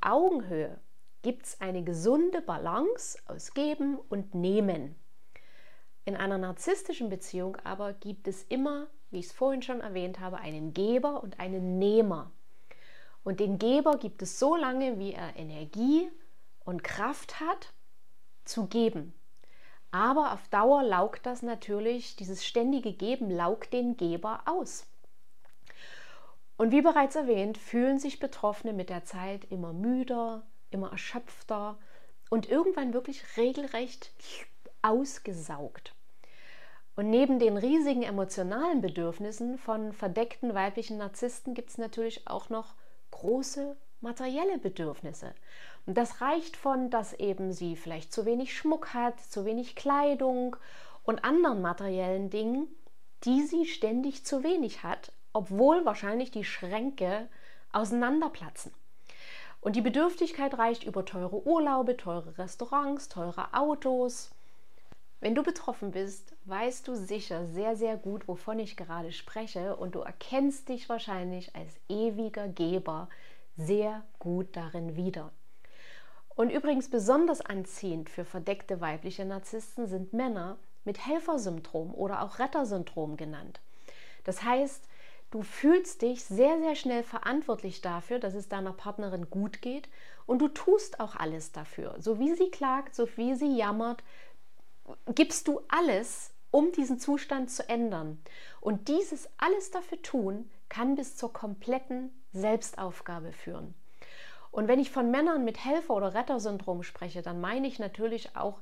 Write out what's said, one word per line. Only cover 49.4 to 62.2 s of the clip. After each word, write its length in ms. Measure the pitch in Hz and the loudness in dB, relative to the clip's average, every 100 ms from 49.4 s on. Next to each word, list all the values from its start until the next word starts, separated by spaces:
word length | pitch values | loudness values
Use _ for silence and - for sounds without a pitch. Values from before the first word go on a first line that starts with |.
wenig 300 | 202 226 240 | 0 0 -2
Kleidung 840 | - 285 285 294 262 262 247 247 - - - - - | -2 4 6 6 6 4 4 0 -2 -10 -10 -10 -4
und 200 | - 220 | 0 2
anderen 380 | 233 320 330 208 | 6 6 6 4
materiellen 680 | 175 175 196 185 185 190 196 | 0 0 -2 0 0 0 0
Dingen, 400 | 214 220 262 311 - - - - - | 0 0 0 -2 -6 -10 -10 -12 -4
die 180 | 240 269 | 4 4
sie 220 | 294 330 | 4 2
ständig 640 | 330 - 220 240 277 - - | 0 2 2 2 0 -4 -2
zu 160 | 269 | 0
wenig 400 | 302 359 233 - | 2 2 2 -2
hat, 300 | 175 - - - - | -4 -4 -6 -12 -2
obwohl 520 | 214 185 196 269 349 302 | -2 2 8 10 10 6
wahrscheinlich 440 | 208 202 226 254 | 2 0 0 -2
die 140 | 214 | -4
Schränke 840 | 196 - 180 214 262 269 180 208 240 - - - - | -4 -4 -2 0 0 0 0 0 -4 -10 -12 -12 -2
auseinanderplatzen. 1000 | 208 214 240 247 302 320 - 160 - - - - - - - - - - - | 0 2 4 4 4 2 -2 -10 -10 -10 -10 -12 -12 -10 -10 -10 -10 -10 -2
Und 160 | 208 220 | 0 2
die 40 | |
Bedürftigkeit 800 | 233 269 339 349 330 - 277 254 | 4 4 4 4 -2 0 0 2
reicht 260 | 226 233 | 2 2
über 200 | 214 190 | -2 -4
teure 420 | 185 185 180 196 285 | -4 -4 -4 0 4
Urlaube, 500 | 330 294 262 247 247 | 6 6 4 2 0
teure 400 | 185 170 | -2 -4